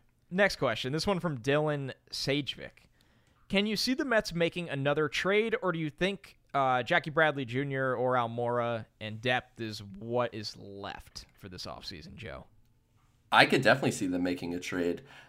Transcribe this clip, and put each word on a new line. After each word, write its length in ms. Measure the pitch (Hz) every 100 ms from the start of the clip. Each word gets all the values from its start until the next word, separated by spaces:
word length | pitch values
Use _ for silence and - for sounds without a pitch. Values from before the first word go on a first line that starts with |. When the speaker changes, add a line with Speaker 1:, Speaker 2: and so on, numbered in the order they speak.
| _ _ _
Speaker 1:
next 260 | 180 196 -
question. 360 | 131 107 127
This 140 | 156 202
one 140 | 180
from 180 | 175 135
Dylan 540 | 135 147 156 143 135 - _
Sajevik. 580 | - 147 143 135 - 67 - - _ _ _ _ _ -
Can 180 | 190 208
you 100 | 202
see 180 | 247
the 100 | 262
Mets 300 | 285 220 -
making 340 | 165 170 180 170
another 400 | 139 139 151 147
trade, 480 | - 180 208 226 214
or 100 | 185
do 60 | 165
you 100 | 151
think, 460 | - 185 196 - - _
uh, 300 | 139 131 127
Jackie 280 | 120 170 160
Bradley 340 | 151 156 139
Junior 500 | 120 127 143 135 131
or 200 | 120 127
Almora 720 | 127 117 117 120 120 117 113 - -
and 200 | 107 110
depth 380 | 123 123 - -
is 220 | 110 107 101 98
what 360 | 117 120 120
is 200 | 110 101 113
left 640 | 101 98 98 - - - - _
for 100 | 101
this 160 | 90
offseason, 500 | 90 62 - 78 78 82
Joe? 280 | - 67 - - _ _ _ _ _ _ _
Speaker 2:
I 140 | 110 139
could 160 | -
definitely 300 | 107 131 120
see 140 | - 95
them 160 | 90
making 320 | 90 87 87
a 60 | 87
trade. 420 | - 92 85 85 - -